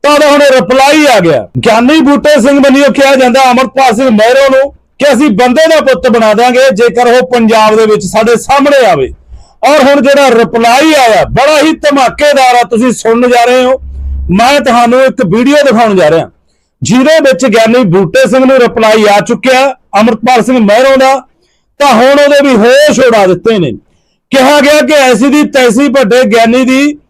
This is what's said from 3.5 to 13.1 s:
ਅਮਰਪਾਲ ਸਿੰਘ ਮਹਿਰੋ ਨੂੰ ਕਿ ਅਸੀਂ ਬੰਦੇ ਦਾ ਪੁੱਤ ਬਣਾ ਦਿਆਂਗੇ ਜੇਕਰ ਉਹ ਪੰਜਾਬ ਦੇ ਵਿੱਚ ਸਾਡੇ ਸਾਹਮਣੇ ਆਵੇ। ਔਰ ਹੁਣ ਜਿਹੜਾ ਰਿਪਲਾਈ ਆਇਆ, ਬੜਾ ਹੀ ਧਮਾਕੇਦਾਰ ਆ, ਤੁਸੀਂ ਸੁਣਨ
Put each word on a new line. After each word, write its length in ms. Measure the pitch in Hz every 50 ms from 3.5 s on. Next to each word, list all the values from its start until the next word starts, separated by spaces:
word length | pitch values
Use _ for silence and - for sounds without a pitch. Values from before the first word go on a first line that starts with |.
ਅਮਰਪਾਲ 440 | 247 247 262 208 _ 262 269 254 220
ਸਿੰਘ 140 | 208 269 262
ਮਹਿਰੋ 480 | 220 208 214 233 254 269 277 269 262 262
ਨੂੰ 140 | 269 285 - _ _ _ _ _
ਕਿ 140 | 254 294 269
ਅਸੀਂ 160 | 220 302 302
ਬੰਦੇ 380 | 202 185 247 254 247 294 320 320
ਦਾ 120 | 320 302
ਪੁੱਤ 300 | - 269 262 - - 254
ਬਣਾ 240 | 214 240 226 214 214
ਦਿਆਂਗੇ 360 | 202 240 254 247 247 262 269 254
ਜੇਕਰ 340 | 185 240 240 - 240 247 240
ਉਹ 240 | 233 254 254 254
ਪੰਜਾਬ 440 | 247 240 226 214 226 220 214 214 214
ਦੇ 100 | 220 226
ਵਿੱਚ 200 | 214 214 214 190
ਸਾਡੇ 300 | 180 - 214 226 233 240
ਸਾਹਮਣੇ 500 | 220 - - 262 285 277 285 285 277 247
ਆਵੇ। 280 | 208 175 143 135 113 - - _ _ - - - _ _ _ - 254
ਔਰ 160 | 285 302 262
ਹੁਣ 180 | 269 277 285
ਜਿਹੜਾ 280 | 226 269 285 285 277 262
ਰਿਪਲਾਈ 640 | 240 226 233 - - 233 226 233 233 262 302 320 311
ਆਇਆ, 320 | 285 254 233 214 180 151
ਬੜਾ 360 | - 113 220 262 294 311 302
ਹੀ 100 | 285 320
ਧਮਾਕੇਦਾਰ 840 | 330 - - 302 285 277 262 226 - - 294 294 285 269 262 247 247
ਆ, 80 | 240 240
ਤੁਸੀਂ 280 | - 240 214 240 254
ਸੁਣਨ 400 | 226 - - 226